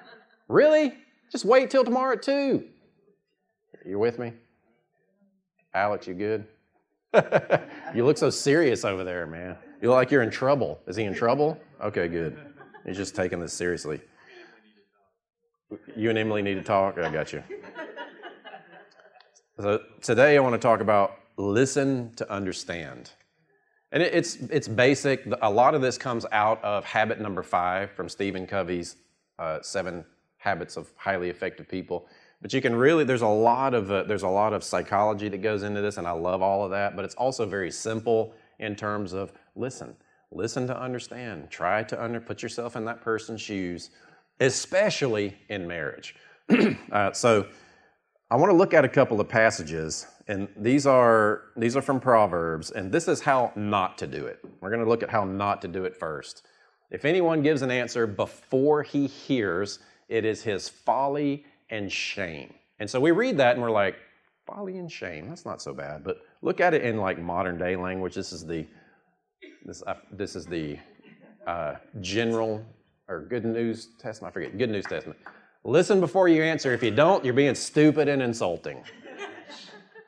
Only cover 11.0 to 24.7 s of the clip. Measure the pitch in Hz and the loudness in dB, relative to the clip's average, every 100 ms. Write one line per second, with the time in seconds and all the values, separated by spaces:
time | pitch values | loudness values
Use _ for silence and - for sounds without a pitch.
11 | 107 90 117 135 147 156 - - 104 101 | -4 0 0 2 2 -2 -10 -10 -6 -2
12 | 87 85 80 - - - - - - 92 | -2 -2 -4 -8 -16 -20 -20 -16 -10 -8
13 | 98 - 92 87 80 - 87 85 73 76 | -6 -4 -4 -4 -8 -6 -4 -4 -6 -10
14 | - _ - - - _ _ _ _ _ | -12 _ -20 -20 -20 _ _ _ _ _
15 | _ _ _ _ _ _ - 104 - 135 | _ _ _ _ _ _ -18 -18 -14 -4
16 | 110 110 110 104 101 98 85 101 98 92 | 0 0 0 0 -2 -2 0 2 2 0
17 | 82 78 73 76 - - - 330 320 554 | -4 -2 -6 -8 -12 -16 -14 -14 -14 -14
18 | 523 - 370 - - - - 170 - _ | -16 -16 -20 -20 -20 -20 -20 -20 -20 _
19 | - _ _ _ _ - 101 104 - - | -20 _ _ _ _ -6 0 0 -2 -8
20 | - 113 143 147 131 113 123 110 104 104 | 0 6 8 8 6 4 4 4 6 4
21 | 98 - _ - 101 101 135 147 139 131 | 4 0 _ -6 0 4 4 2 0 0
22 | 117 110 - 101 95 87 - 85 73 62 | -4 -8 -6 -4 -4 -6 -8 -8 -10 -14
23 | 60 _ _ _ _ _ _ _ _ 139 | -18 _ _ _ _ _ _ _ _ 0
24 | 175 175 151 - 123 151 - | 2 2 0 -4 -4 -2 0